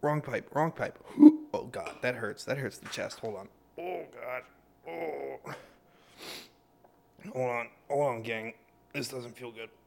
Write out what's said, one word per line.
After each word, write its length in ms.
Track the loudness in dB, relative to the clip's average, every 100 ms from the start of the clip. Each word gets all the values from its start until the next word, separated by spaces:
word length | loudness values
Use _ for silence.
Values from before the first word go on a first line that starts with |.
Wrong 180 | 0 0
pipe. 280 | -2 -4 -2
Wrong 200 | 0 0
pipe. 260 | 0 -6 -6 -14 12
<gasps> 180 | 12 12 -2
Oh, 120 | -6
God. 320 | -6 -8 -10 -4
That 140 | -4
hurts. 300 | -2 -6 -8
That 140 | -6 -4
hurts 200 | -4 -8
the 100 | -12
chest. 280 | -6 -8 -6
Hold 140 | -8
on. 140 | -8 -12 -20 _ -12
Oh, 280 | -8 -8 -8
God. 280 | -12 -8 -8 -10 -20 _ -20 -12
Oh. 680 | -6 -6 -4 -6 -10 -12 -14 -14 -20 -20 -20 -20 -18 -14 -14 -16 -20 _ _ -20 -20 _ -18 -10
Hold 180 | -4 -2
on. 180 | -2 -6 -12 -4
Hold 180 | 0 0
on, 160 | 0
gang. 320 | -4 -6 -6 -12 -20 _ _
This 140 | -8 -8
doesn't 280 | -8 -10 -14
feel 140 | -16
good. 180 | -14 -16 -18